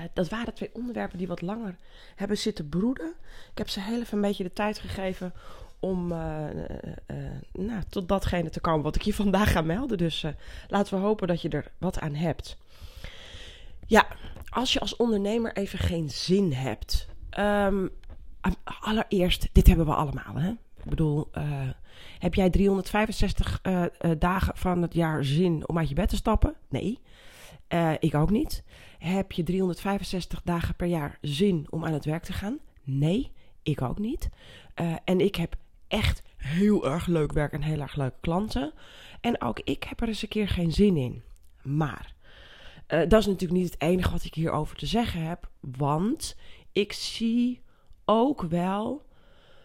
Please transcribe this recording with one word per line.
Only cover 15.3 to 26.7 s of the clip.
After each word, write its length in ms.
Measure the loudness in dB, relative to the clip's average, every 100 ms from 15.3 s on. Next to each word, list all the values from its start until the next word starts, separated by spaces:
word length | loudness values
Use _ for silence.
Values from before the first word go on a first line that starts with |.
| 0 -2
even 260 | -2 -4 -2
geen 300 | -2 0 -2
zin 420 | -4 2 4 4
hebt. 540 | 0 -2 -4 0 0 -2 -10 -8
Ehm, 580 | 0 2 4 4 2 0 -6 -14 -14 -14 -4 -2 -2
allereerst, 840 | -4 -6 -2 0 2 2 2 2 4
dit 160 | 8 10
hebben 180 | 10 6
we 80 |
allemaal, 420 | 2 0 -2 -6 -2
hè? 140 | -2
Ik 400 | -4 -10 -14 -4
bedoel, 360 | 2 2 2 -2
eh, 380 | -4 -4 -4 -4 -8 -14 -16 -16 -4
heb 140 | 0
jij 160 | 4 6
driehonderdvijfenzestig, 1080 | 6 6 4 2 2 2 2 2 2 0 0
eh, 220 | 0 2
eh, 60 | 0 0 2 4
dagen 380 | 2 2 0 0
van 240 | 0 2
het 120 | 2
jaar 300 | 2 2 2
zin 440 | 2 4 4 2 0
om 100 | 0
uit 120 | 0
je 60 | 2
bed 140 | 2
te 60 | 2
stappen? 400 | 2 4 2 0
Nee. 300 | -6